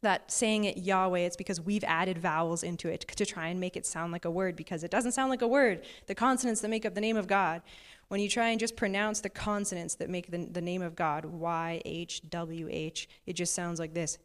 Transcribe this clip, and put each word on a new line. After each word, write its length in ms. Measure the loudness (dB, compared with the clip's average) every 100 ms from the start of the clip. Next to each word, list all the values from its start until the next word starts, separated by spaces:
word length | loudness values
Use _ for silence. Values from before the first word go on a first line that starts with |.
that 300 | 4 2 2
saying 340 | 2 4 4 2
it 120 | 0
Yahweh, 420 | 2 4 4 4
it's 160 | 2 -2
because 240 | -4 -4
we've 240 | 0 0
added 340 | 2 2 2 0
vowels 460 | 0 2 2 0
into 260 | -2 -4 -4
it 120 | -4
to 240 | -6 -2 -2
try 220 | -2 -4
and 120 | -2
make 160 | -4 -4
it 100 | -6
sound 260 | -4 -4
like 140 | -4 -2
a 40 |
word, 260 | 0 0 -2
because 280 | -6 -6
it 80 | 0
doesn't 220 | 0 2
sound 160 | 2 2
like 120 | 2
a 60 | 4
word, 360 | 6 6 4 -4 -18 -8
the 80 | 0
consonants 460 | 4 4 2 0
that 80 | 0
make 160 | 0 0
up 80 |
the 80 | 0
name 160 | 0 2
of 100 | 2
God. 340 | 4 4 0 -6 -20 -20 -20 _
When 120 | 0
you 100 | 0
try 200 | 2 2
and 100 | 2
just 160 | 0 0
pronounce 460 | 0 2 0 0
the 100 | -4
consonants 640 | -4 -2 0 0 -4 -4 -6
that 160 | -4
make 180 | -4 -4
the, 160 | -6 -4
the 160 | -4
name 220 | -2 -2
of 120 | -4 -2
God, 300 | 0 0 -4
Y 560 | -4 -2 0 0 -4 -4
H 440 | -6 -6 -8 -8
W 380 | -6 -6 -6 -4
H, 400 | -4 -4 -6 -10 -12 -8
it 80 |
just 220 | -2 0 0
sounds 240 | -2 -2
like 160 | -4 -2
this. 240 | -4 -4